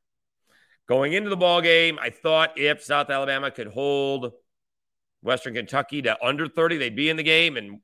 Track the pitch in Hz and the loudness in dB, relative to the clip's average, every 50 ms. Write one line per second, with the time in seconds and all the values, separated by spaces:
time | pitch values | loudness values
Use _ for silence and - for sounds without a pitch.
0 | _ _ _ _ _ _ _ _ _ _ _ _ _ _ _ _ _ - 123 131 | _ _ _ _ _ _ _ _ _ _ _ _ _ _ _ _ _ 0 0 2
1 | 139 147 165 196 214 202 196 180 180 175 175 175 165 170 165 165 165 165 151 - | 2 2 0 -2 -2 -2 -2 2 4 4 4 4 4 6 6 6 4 2 0 -2
2 | 120 120 - - - 160 160 156 160 156 160 143 143 147 147 147 - - 147 143 | -6 -8 -8 -4 0 2 4 4 2 2 0 0 0 0 0 -2 -2 -2 0 0
3 | 143 143 139 135 139 135 135 135 139 135 - - 110 104 110 131 139 143 143 139 | 0 0 -2 -2 -2 -2 -2 -2 -4 -6 -6 -8 -12 -10 -6 -4 -2 0 0 0
4 | 139 139 139 135 123 120 - - _ _ _ _ _ _ _ _ _ _ _ _ | 0 -2 -2 -4 -6 -8 -12 -14 _ _ _ _ _ _ _ _ _ _ _ _
5 | _ _ _ _ - 113 127 127 - 127 110 123 107 - 135 139 135 - 143 147 | _ _ _ _ -4 -2 -2 -2 -4 -6 -8 -8 -8 -4 -4 -4 -4 -4 -4 -4
6 | 131 113 110 - 120 123 139 147 160 147 - 165 165 165 170 151 131 120 110 131 | -2 -2 -2 0 0 -2 -2 -2 -4 -4 -2 0 0 0 0 0 -4 -4 -2 -2
7 | 147 156 160 160 151 160 160 165 170 165 139 117 101 101 104 - | -2 0 0 0 2 2 4 4 4 2 0 -4 -10 -12 -14 -20